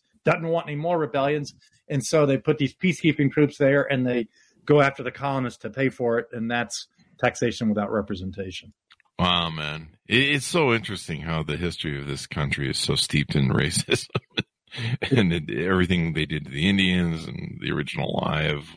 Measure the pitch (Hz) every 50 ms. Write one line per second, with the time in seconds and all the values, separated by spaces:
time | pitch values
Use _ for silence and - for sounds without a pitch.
0 | _ _ _ _ _ 156 165 170 160 165 165 165 - 151 147 147 156 170 175 165
1 | 156 135 - 139 135 143 151 151 143 - - _ _ _ _ _ _ - 151 139
2 | - - - 156 147 139 135 131 - - 147 151 143 123 - _ - 185 151 -
3 | - 160 143 - 143 127 - 151 147 143 - - 147 135 139 143 139 - 139 127
4 | 127 123 123 120 113 - _ _ _ _ _ _ _ - 147 147 139 139 139 -
5 | 131 127 - - 135 139 139 135 127 120 113 - - 110 104 131 135 131 - -
6 | 123 117 117 117 117 - - 120 113 113 120 120 117 113 - - - - _ _
7 | _ _ _ - - 123 - - 127 120 104 - 120 110 104 104 101 101 110 107
8 | 101 - 104 87 92 95 90 98 95 95 90 - - - - _ _ _ - _
9 | _ _ _ - 90 90 90 87 85 82 80 78 76 73 76 78 78 78 - _
10 | _ - 104 123 139 139 143 139 127 - - 175 156 131 117 113 104 - 101 87
11 | - - 82 76 - 82 82 80 76 76 73 78 87 82 82 - - 80 71 69
12 | 69 71 69 67 - - - - 76 67 - - 71 65 - - - - 76 73
13 | - - - 73 73 - - 76 69 64 - 60 69 80 - - - - - -
14 | - - - - - _ _ - - _ _ _ _ _ - - 117 117 123 -
15 | - - 135 120 104 87 85 85 76 - 53 62 82 92 95 92 90 85 92 87
16 | 82 82 78 78 78 71 80 76 73 67 67 73 82 98 98 98 95 92 90 90
17 | 87 85 82 80 80 - - - - 71 - - - 71 73 73 76 - - -
18 | 69 - - - - - 78 76 78 76 76 73 71 - -